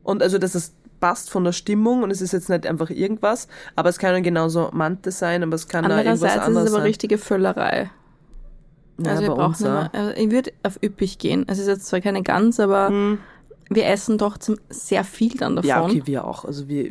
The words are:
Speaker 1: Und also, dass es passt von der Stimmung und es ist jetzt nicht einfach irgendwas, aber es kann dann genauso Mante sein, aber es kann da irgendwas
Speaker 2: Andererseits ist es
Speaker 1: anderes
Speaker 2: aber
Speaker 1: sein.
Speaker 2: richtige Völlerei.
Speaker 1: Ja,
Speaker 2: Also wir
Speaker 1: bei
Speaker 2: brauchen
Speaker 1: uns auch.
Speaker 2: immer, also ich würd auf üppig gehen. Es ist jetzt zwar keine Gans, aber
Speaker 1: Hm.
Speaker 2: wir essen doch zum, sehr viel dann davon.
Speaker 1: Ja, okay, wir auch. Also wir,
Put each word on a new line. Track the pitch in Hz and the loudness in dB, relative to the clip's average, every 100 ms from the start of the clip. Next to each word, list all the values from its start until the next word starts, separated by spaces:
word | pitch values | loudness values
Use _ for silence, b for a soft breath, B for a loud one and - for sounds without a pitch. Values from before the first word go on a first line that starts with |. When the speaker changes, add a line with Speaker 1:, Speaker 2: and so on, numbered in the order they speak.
Speaker 1:
Und | - - | -4 0
also, | 185 190 | 2 2
dass | 185 180 | 0 -2
es | - _ - - | -6 _ -18 -2
passt | 180 - - | 0 0 -4
von | 190 | 0
der | 180 | 0
Stimmung | 175 - 208 226 247 | -2 -2 2 2 2
und | 202 | 0
es | 196 | -2
ist | 185 | -2
jetzt | 185 185 | -2 0
nicht | 170 165 | -2 -2
einfach | 160 160 | -4 -4
irgendwas, | - 196 220 208 240 - B B - | -2 -2 0 0 -2 -6 B B 0
aber | 170 | 0
es | 175 | 2
kann | 190 | 2
dann | 185 | 2
genauso | 175 170 165 165 160 | 2 2 2 0 -2
Mante | 160 160 185 185 | -2 -2 -2 -6
sein, | 180 170 175 | -4 -2 0
aber | 165 160 | 0 -4
es | - | -4
kann | 170 | -2
da | 160 208 | 2 2
irgendwas | 226 226 | 2 2
Speaker 2:
Andererseits | 175 208 | 2 2
ist | |
es | - | 2
Speaker 1:
anderes | 226 220 | 4 4
Speaker 2:
aber | 208 | 2
Speaker 1:
sein. | 208 | 2
Speaker 2:
richtige | 214 214 214 | 0 0 -2
Völlerei. | - 196 190 - - - 190 - _ _ _ - - - - _ _ - | 0 0 2 0 0 0 -4 -10 _ _ _ -20 -20 -20 -20 _ _ -6
Speaker 1:
Ja, | 160 | -2
Speaker 2:
Also | - | 0
wir | 208 | 0
Speaker 1:
bei | 147 | 2
Speaker 2:
brauchen | 175 | 0
Speaker 1:
uns | 165 | 2
auch. | 143 | 0
Speaker 2:
immer, | 147 156 | 0 -2
also | - 208 - | -4 -4 0
ich | 214 | 2
würd | 247 262 - | 2 0 -4
auf | 196 - | -6 -2
üppig | 214 - 190 - | -4 -2 -4 -2
gehen. | - 180 - | -2 0 0
Es | 196 | -2
ist | 196 | 0
jetzt | 196 - | -2 -2
zwar | 180 | -2
keine | 202 196 | 0 -2
Gans, | 180 185 226 233 | 0 4 4 4
aber | 202 196 196 | 4 4 4
Speaker 1:
Hm. | 202 202 208 B B - - - | 2 2 -2 B B -20 -20 -2
Speaker 2:
wir | 208 - | 0 2
essen | 202 - 214 | 0 0 0
doch | 208 - | 0 -2
zum, | - 214 - | -4 -4 -6
sehr | - - 196 | -12 -2 -2
viel | 202 - 226 254 | -2 0 0 0
dann | - 175 | -2 0
davon. | 143 | 2
Speaker 1:
Ja, | 135 | 2
okay, | 170 156 131 | 2 0 0
wir | 135 | -4
auch. | - - - | -6 -10 -10
Also | 143 139 | -10 -6
wir, | 143 120 | -4 -6